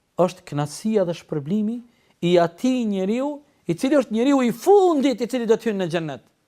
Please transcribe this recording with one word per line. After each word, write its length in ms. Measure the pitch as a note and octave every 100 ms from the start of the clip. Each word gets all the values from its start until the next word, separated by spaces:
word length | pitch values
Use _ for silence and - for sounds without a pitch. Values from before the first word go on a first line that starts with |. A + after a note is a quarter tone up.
| _ -
është 240 | F3 F3+ -
kënaqësia 540 | D3 D3 - A3 A3 F3
dhe 80 |
shpërblimi 600 | E3+ - D#3 C#3 G#3+ G#3+ A#3+ A#3 _ _ _ F3
i 120 | F3
atij 440 | E3+ E3 B3+ B3+ A3
njeriu, 520 | G3 F#3+ A#3 C#4+ C#4+ _ _ -
i 40 | E3+
cili 200 | C4 D4
është 140 | A#3+
njeriu 280 | A3 B3+ C#4
i 120 | B3
fundit 680 | - - G4+ F#4 D#4 C4+ A3+
i 60 | A#3+
cili 160 | B3+ A3+
do 80 | A3+
të 120 | A#3
hyjë 80 | G3
në 100 | F3+
xhennet. 320 | E3+ D#3 C3 _ _